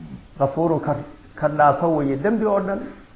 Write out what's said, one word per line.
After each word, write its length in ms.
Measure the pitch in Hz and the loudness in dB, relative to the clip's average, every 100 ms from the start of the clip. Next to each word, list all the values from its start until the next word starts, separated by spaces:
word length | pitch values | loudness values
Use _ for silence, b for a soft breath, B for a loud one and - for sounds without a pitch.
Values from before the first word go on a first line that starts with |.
| 80 - - - | -16 -16 -18 -2
ghafuurun 400 | 139 156 165 151 | -2 2 0 0
ka, 160 | 147 147 - - - - | 0 -4 -6 -18 -20 -4
ka 120 | 151 | -2
dhaafa 380 | 147 147 143 170 | 4 4 4 2
weeye 280 | 156 139 135 | 2 0 0
dembi 280 | 202 226 214 | 0 0 2
oo 140 | 196 | 0
dhan, 200 | 190 202 - - - | 0 -4 -8 -14 -20